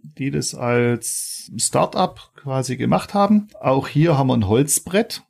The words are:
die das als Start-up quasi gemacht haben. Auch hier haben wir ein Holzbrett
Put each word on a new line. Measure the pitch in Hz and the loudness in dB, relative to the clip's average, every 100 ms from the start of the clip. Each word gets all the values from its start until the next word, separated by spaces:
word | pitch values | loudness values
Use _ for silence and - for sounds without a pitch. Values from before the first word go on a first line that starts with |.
| - - | -18 -8
die | 139 | -4
das | 143 135 131 | -4 -4 -4
als | 123 120 120 117 - - - - - 113 | 0 2 2 0 -4 -8 -8 -12 -12 -6
Start-up | - 233 180 - 185 - - _ | -2 0 0 0 -4 -4 -20 _
quasi | 139 131 127 131 | -6 -4 -2 -2
gemacht | 120 185 - | 0 0 0
haben. | 202 202 214 208 - | 0 4 4 2 -4
Auch | 135 135 139 | 0 0 0
hier | 143 165 143 | 2 4 4
haben | 135 | 2
wir | 120 | 2
ein | 98 | 2
Holzbrett | 113 147 - - 190 226 - _ | 2 2 -2 -2 -2 -2 -6 _